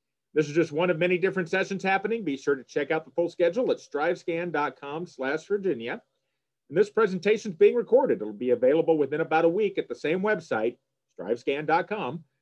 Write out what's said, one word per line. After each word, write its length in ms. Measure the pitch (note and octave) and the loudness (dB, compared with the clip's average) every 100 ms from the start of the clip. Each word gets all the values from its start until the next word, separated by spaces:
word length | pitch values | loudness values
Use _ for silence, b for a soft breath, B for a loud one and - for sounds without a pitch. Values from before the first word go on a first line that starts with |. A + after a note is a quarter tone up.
| _ _ _ | _ _ _
This 140 | D3+ D3 | -2 0
is 80 | D3+ | 0
just 160 | D#3+ | 0
one 180 | D3 F#3 | 0 0
of 80 | D#3+ | 0
many 200 | F3+ F3+ | 0 0
different 300 | F#3+ F#3+ E3 | 0 -2 -2
sessions 360 | F#3+ F#3+ G3 | -2 -2 -4
happening. 400 | F#3+ F#3+ G#3 A#3 | -2 0 -2 -4
Be 120 | E3+ C3+ | -4 -4
sure 200 | D3 C3+ | -2 -2
to 80 | |
check 260 | A#2 D3 C#3+ | -2 -4 -2
out 140 | D#3+ | -4
the 80 | C#3 | -4
full 160 | - E3+ | -2 -2
schedule 420 | - E3+ G3+ G#3 | 2 0 2 0
at 80 | - | -2
strivescan 720 | - C#3+ D#3+ F3 - E3 F3 | -4 -4 -2 -2 -4 -6 -4
dot 300 | D3+ C#3+ - | -2 -4 -6
com 260 | C#3+ D#3 F3 | -10 -10 -10
slash 400 | - C3 D#3 - | -6 -4 -4 -2
Virginia. 560 | G3+ F#3+ A#2+ A#2 G#3+ _ _ _ _ _ _ - | -2 -2 -4 -6 -10 _ _ _ _ _ _ -4
And 100 | D3+ | 0
this 100 | G#3 | 0
presentation 640 | - A3 F#3 G3+ A3 A3 | 2 0 0 0 0 -2
is 60 | D#3+ | 4
being 160 | G#3 | 4
recorded. 480 | A#3+ G#3 B3+ B3 G2+ | 4 4 4 4 0
It'll 100 | G#2 | -4
be 180 | G#2 B2 | -4 0
available 460 | A2+ B2+ D#3+ D#3 D#3 | 4 4 4 4 2
within 240 | C3+ D3+ | 0 -2
about 240 | D#3 D#3+ | 0 2
a 40 | E3 | 2
week 280 | F#3 G3+ F3 | 2 0 -2
at 120 | - | -6
the 60 | |
same 280 | - D3 F#3 | -4 -2 0
website, 540 | G#3+ G#3 - A2+ A2+ - _ _ _ - | 0 -2 -2 -2 -2 -4 _ _ _ -10
strivescan 460 | F2+ B2 - C#3+ D3+ | -6 -4 -2 -2 0
dot 200 | E3 F3 | 0 0
com 380 | G#3 C3 D#3+ - _ | -6 -6 -8 -14 _